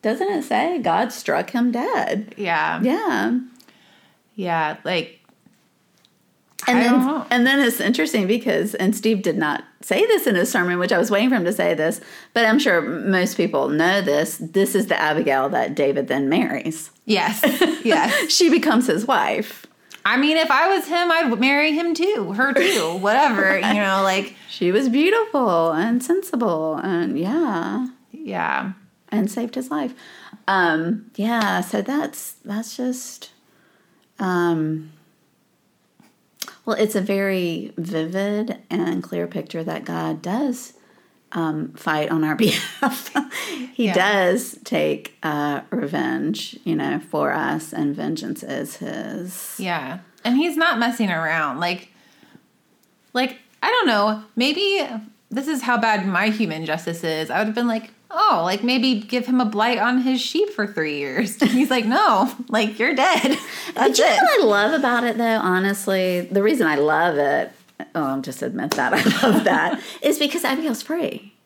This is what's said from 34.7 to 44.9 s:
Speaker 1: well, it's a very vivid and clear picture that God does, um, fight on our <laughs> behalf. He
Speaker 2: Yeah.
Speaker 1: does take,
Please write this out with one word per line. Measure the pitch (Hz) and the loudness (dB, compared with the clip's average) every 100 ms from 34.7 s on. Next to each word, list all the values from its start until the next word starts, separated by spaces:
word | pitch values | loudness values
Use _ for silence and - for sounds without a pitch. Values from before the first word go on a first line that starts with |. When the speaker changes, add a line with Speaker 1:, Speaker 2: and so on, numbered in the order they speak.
| 156 156 - _ _ _ _ _ _ _ _ _ _ _ _ _ _ - - - | -4 -8 -20 _ _ _ _ _ _ _ _ _ _ _ _ _ _ -14 -12 -6
Speaker 1:
well, | 220 | 0
it's | 214 214 | 0 0
a | |
very | 190 196 196 190 175 165 - - | -2 0 0 0 -2 -4 -8 -8
vivid | 170 165 160 185 202 208 226 - _ | -6 -4 -4 -4 -2 -2 -4 -8 _
and | - - 185 | -4 -2 -4
clear | 175 175 170 | -6 -6 -4
picture | 175 - 165 | -6 -8 -8
that | 165 156 | -6 -8
God | 156 170 165 160 | -8 -6 -4 -6
does, | 175 214 285 247 - - _ _ _ _ _ | -4 -2 -2 -4 -10 -20 _ _ _ _ _
um, | - 160 156 160 | -4 -2 -4 -6
fight | - - 151 151 | -8 -4 -2 0
on | 160 | 0
our | 156 151 | 0 2
<laughs> | |
behalf. | 208 - - - 269 - - 277 285 - - 320 254 | 2 2 -6 -2 -2 -2 -4 -4 -4 -8 -8 -10 -10
He | - 220 | -2 0
Speaker 2:
Yeah. | |
Speaker 1:
does | 180 190 202 180 196 - - | 2 2 4 2 2 -2 -12
take, | - 160 156 | -4 0 0